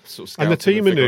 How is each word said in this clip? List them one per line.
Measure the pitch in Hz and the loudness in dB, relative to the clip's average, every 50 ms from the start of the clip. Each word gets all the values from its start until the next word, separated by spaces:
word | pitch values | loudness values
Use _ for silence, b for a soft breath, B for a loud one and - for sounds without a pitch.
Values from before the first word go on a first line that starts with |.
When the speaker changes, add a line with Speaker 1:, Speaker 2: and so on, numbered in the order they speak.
| _ | _
Speaker 1:
sort | - - - - - | -20 -18 -18 -18 -16
of | - - | -6 -4
Speaker 2:
And | 151 160 | 0 0
the | 165 | 0
Speaker 1:
scout | 156 - 190 208 | 0 0 0 0
him | |
Speaker 2:
team | 214 202 | 2 2
Speaker 1:
and | |
Speaker 2:
are | 190 175 | 2 2
Speaker 1:
figure | 143 123 | 4 2